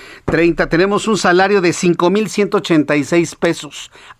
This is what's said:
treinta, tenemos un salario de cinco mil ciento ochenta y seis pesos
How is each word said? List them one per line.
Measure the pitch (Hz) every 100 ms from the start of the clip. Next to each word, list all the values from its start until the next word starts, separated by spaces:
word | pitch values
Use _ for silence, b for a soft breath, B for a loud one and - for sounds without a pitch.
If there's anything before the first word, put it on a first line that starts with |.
| B B
treinta, | - 151 170 165 170
tenemos | 170 196 208 220
un | 196
salario | 190 175 196 202
de | 175
cinco | 151 175 170 175
mil | 202 202
ciento | - 202 202
ochenta | 165 160 147
y | 147
seis | 135 170 165
pesos | - 170 156 147 - - B B